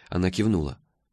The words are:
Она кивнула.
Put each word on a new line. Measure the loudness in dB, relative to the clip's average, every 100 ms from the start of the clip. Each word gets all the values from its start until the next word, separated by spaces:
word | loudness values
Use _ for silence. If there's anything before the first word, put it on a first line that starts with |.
| -6
Она | -2 0
кивнула. | 2 2 2 -2 -8 _ _ _